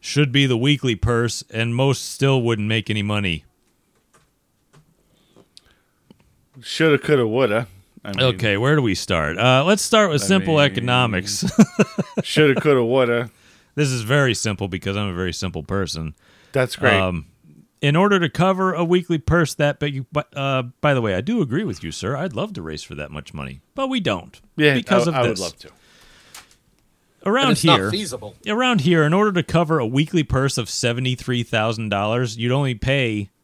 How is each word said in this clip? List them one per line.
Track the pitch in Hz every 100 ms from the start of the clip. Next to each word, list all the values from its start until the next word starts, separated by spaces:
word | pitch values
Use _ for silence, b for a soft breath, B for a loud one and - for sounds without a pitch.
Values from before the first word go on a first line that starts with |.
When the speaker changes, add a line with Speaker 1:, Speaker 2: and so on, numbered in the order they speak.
Speaker 1:
"Should | - 143 147
be | 123 139
the | 120
weekly | 131 147 131 107
purse, | - 120 117 - -
and | 113 117
most | 120 135 127 -
still | - 135 135
wouldn't | 117 113 104
make | 110 104
any | 107
money." | 104 104 98 82 - _ _ _ _ _ _ _ _ _ _ _ _ _ _ _ _ _ _ _ _ - _ _ _ _ _ _ _ _ _ -
Speaker 2:
Shoulda, | 120 - 160 143
coulda, | - 147 117
woulda. | 113 131 104 123 - _ -
I | -
mean, | 98 127
Speaker 1:
Okay, | 98 110 98
where | 123 151
do |
we | 123
start? | 92 - 87 76 85
Uh, | 120 131 156
let's | 208
start | - 220 202
with | 147
Speaker 2:
I | 101
Speaker 1:
simple | 190 190 156
Speaker 2:
mean, |
Speaker 1:
economics. | 143 95 120 123 123 95 98 101 120 - 220 - 208
<laughs> | - - -
Speaker 2:
shoulda, | - - 151 127
coulda, | 156 135
woulda. | 117 131 123 120 117 b b b b
Speaker 1:
This | - 147
is | 127
very | 107 143 135
simple | 110 110 101 101
because | 92 98 98
I'm | 104
a |
very | 87 92
simple | 82 95 82
person. | 73 98 90 80 80 - b b b
Speaker 2:
That's | - 127 -
great. | 131 101
Speaker 1:
Um, | 92 87 73 _ - - _ _
in | 147 151
order | 202 196
to | 170
cover | - 180 185 190
a | 165
weekly | 170 180 175 165
purse | - 170 160
that | - 147 139
big, | 147
you, | 135 127
but, | 147 - 143
uh, | 139 131 123 -
by | 151
the | 135
way, | 113
I | 92
do | 131 233
agree | 147 131
with | 208 98
you, | 82
sir. | - 98 135
I'd | 180
love | 110 147
to | 104
race | 80 78
for | -
that | 73 73
much | 73 69
money, | 76 67 67 _
but | - 269
we | 262
don't | 165 95 - - _ -
Speaker 2:
Yeah, | 151
Speaker 1:
because | 135 - 120 120
Speaker 2:
I, |
Speaker 1:
of | 143
Speaker 2:
I |
would | 117
Speaker 1:
this. | 90
Speaker 2:
love | 90 -
to. | - _ b b b b b b b b _ _ _ _ _ _ 190
Speaker 1:
Around | 233
Speaker 3:
And | 269
it's | 226
not | - -
Speaker 1:
here, | 95
Speaker 3:
feasible. | 196 196 - 104 - -
Speaker 1:
around | 214 254 233
here, | 139 170
in | 151
order | 180 214
to | 180
cover | 156 156 165 160
a | 113
weekly | 127 156 180
purse | 147 131 135 -
of | 113
seventy-three | - 123 120 131 123 - 123
thousand | 117 117 110 110 110
dollars, | 101 104 117 127 110
you'd | 120
only | 131 139
pay | 117 - 139 123 107 101 _